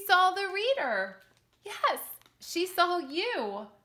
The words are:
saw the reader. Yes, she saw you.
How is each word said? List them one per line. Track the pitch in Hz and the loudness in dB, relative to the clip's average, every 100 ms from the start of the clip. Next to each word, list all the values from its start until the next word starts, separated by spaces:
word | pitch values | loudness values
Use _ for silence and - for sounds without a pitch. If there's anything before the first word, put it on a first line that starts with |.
| - | 4
saw | 370 370 | 6 6
the | 370 392 | 4 -2
reader. | 381 453 554 277 208 196 196 _ _ _ _ | -2 0 0 0 -2 -2 -8 _ _ _ _
Yes, | 403 - - - - - _ _ | -14 -2 0 0 -6 -16 _ _
she | - 339 359 | -8 -4 -2
saw | 359 349 349 | 2 2 2
you. | 269 302 440 453 214 202 214 - | -4 -4 -4 -2 -4 -6 -10 -16